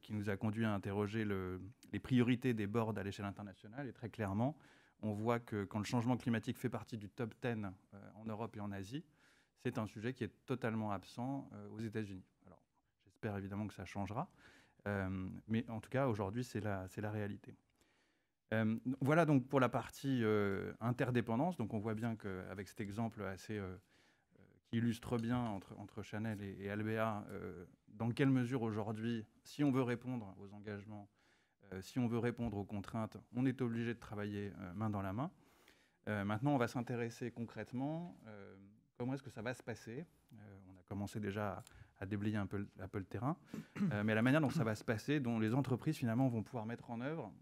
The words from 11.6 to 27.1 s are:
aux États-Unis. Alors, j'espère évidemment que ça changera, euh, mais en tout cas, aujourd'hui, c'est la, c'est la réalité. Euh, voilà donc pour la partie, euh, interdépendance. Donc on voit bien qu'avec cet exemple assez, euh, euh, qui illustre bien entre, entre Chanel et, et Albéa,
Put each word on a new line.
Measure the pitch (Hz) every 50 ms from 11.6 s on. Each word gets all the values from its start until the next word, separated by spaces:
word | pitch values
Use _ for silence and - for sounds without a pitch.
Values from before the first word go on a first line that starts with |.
| 104 104
aux | 107 107
États-Unis. | 113 107 110 110 107 98 98 90 - _ _ _ _
Alors, | 92 82 - _ _ _ _ _ _ _ _ _
j'espère | 98 _ - - 110 101
évidemment | 98 98 95 98 101 107
que | 95 -
ça | - 90
changera, | - - 101 101 98 104 131 180 - - - - - - - - _ _ _ -
euh, | 101 104 98 95 92 95 92 92 92 92 92 - 107
mais | 110 113 - -
en | 113 107
tout | - -
cas, | - 131 139 127
aujourd'hui, | 107 104 101 98 107 120 127
c'est | - - 107
la, | 101 104 98 92 95 95
c'est | - 110
la | 104 104
réalité. | 107 107 104 101 101 104 - - 107 - _ _ _ _ _ _ _ _ _ _ _ _ _ _ _ _ _ -
Euh, | 110 110 110 110 113 113 - 127 135 -
voilà | 135 131 156 170 165
donc | 151 147 131 123 -
pour | 143 135
la | 123 117
partie, | 127 139 - - - - - 139 131 120
euh, | 110 107 107 104 101 98 98 95 95 95 - -
interdépendance. | 110 120 120 - 139 120 123 120 104 113 113 123 156 185 175
Donc | - 113 98
on | 117 107
voit | 104 113 107
bien | 107 120 117 113
qu'avec | 110 - 101 92 92 92 92 92 101 95 -
cet | - -
exemple | 107 98 98 113 117 110 - 107
assez, | 98 95 95 92 - - 107
euh, | 104
euh, | 98 92 92 101 _ _ _ _ _ _ _ _ _ _ _ - 95 98 _ - _
qui | - 117
illustre | 117 117 120 107 - - - 123
bien | 117 113 117 123 123
entre, | 120 113 101 92 - - 110 98
entre | 104 - - 107
Chanel | 98 - - 104 110 113 107 98
et, | 101 98 95 92
et | 98 98
Albéa, | 101 104 107 110 110 110 110 113